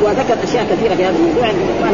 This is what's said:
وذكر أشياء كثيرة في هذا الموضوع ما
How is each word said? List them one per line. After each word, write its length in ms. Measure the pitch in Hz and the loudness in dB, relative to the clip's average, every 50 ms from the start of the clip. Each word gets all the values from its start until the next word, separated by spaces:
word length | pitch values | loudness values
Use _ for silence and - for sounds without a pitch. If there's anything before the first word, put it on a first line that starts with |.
| 208 | 0
وذكر 340 | 208 208 254 262 - 233 - - - | 0 0 0 0 0 0 -2 -2 -2
أشياء 180 | - 240 208 - | -2 -2 0 0
كثيرة 220 | 196 - 220 214 185 165 | 0 0 0 0 0 0
في 60 | 185 185 | 0 0
هذا 100 | 175 165 | 0 2
الموضوع 280 | 165 170 160 156 - 220 208 180 - - - - - | 2 2 2 2 0 0 0 0 -2 -2 -2 -2 0
ما 60 | - | 0